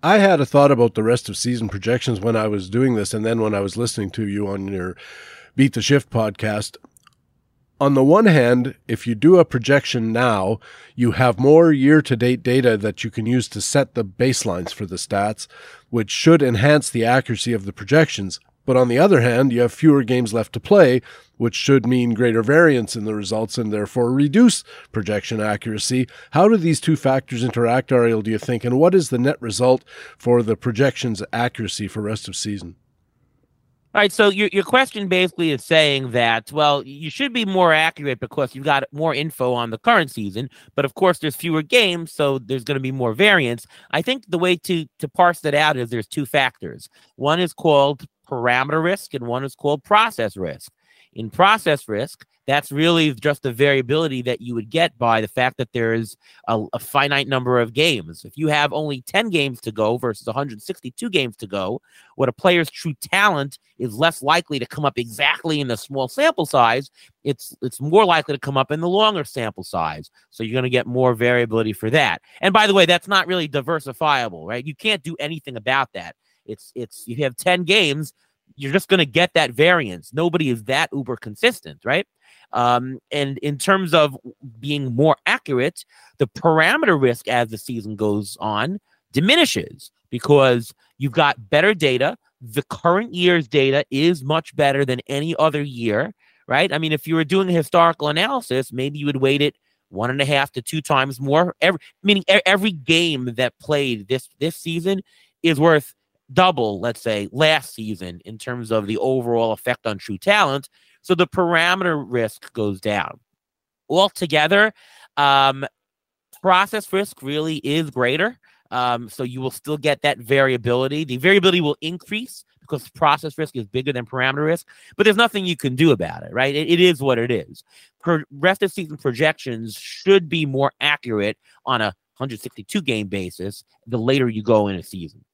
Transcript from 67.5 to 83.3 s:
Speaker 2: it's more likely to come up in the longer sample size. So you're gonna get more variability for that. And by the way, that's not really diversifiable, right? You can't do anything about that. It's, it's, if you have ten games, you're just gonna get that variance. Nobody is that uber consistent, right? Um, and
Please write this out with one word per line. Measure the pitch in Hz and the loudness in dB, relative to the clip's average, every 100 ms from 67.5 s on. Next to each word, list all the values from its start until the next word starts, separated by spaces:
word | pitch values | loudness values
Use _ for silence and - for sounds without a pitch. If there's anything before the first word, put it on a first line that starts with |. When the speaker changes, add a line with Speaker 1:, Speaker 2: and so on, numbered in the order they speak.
| - | -10
Speaker 2:
it's | 127 - | -10 -6
more | 143 185 202 | 2 4 4
likely | 165 147 | 2 0
to | 139 | -6
come | - 135 | -4 -2
up | 135 | -2
in | 151 | -2
the | 170 | -2
longer | 190 214 196 | 2 2 0
sample | 135 - 113 - | -6 -6 -8 -8
size. | - 90 80 76 76 _ _ | -8 -4 -4 -6 -16 _ _
So | - | -12
you're | 110 123 | -6 -4
gonna | 127 | 0
get | 123 - | 0 -2
more | 123 127 | 0 0
variability | 113 120 123 117 113 107 | 2 2 2 0 0 -2
for | 104 110 | -4 -2
that. | 147 127 82 _ - | 0 0 -2 _ -4
And | 190 | 0
by | 196 214 | 2 4
the | |
way, | 196 175 | 4 4
that's | 175 - | 2 0
not | 196 170 | -2 0
really | 185 156 | -4 -2
diversifiable, | 143 131 160 139 123 156 143 117 87 80 | -4 -4 -6 -6 -4 -2 0 -2 -8 -10
right? | 120 139 | -10 -10
You | 143 | -8
can't | 220 202 | -6 -4
do | 165 165 | -6 -10
anything | 147 165 - 123 | -10 -10 -12 -10
about | 107 135 131 | -2 -2 -2
that. | 95 85 - _ _ - | -8 -16 -20 _ _ -18
It's, | 107 - | -16 -16
it's, | - 120 - - | -14 -14 -16 -14
if | 117 | -6
you | |
have | 139 120 | -6 -4
ten | 185 180 | -2 -2
games, | 170 202 170 143 151 _ _ _ _ - | 0 0 2 -2 -8 _ _ _ _ -12
you're | 139 | -4
just | 165 - | -4 2
gonna | 190 147 | 2 2
get | 139 180 | 2 0
that | - 147 | 2 -2
variance. | 120 160 180 120 90 - | 2 4 4 0 -8 -10
Nobody | 127 170 170 156 | -4 -2 0 -2
is | 117 104 | -4 -2
that | 135 165 | -2 -2
uber | 139 127 120 | -6 -8 -10
consistent, | - 104 233 240 - 73 110 | -12 -2 -2 -2 -14 -12 -4
right? | 151 202 _ _ _ _ | -4 -4 _ _ _ _
Um, | 113 120 123 127 131 _ | -2 2 0 -2 -12 _
and | 147 139 | -6 -4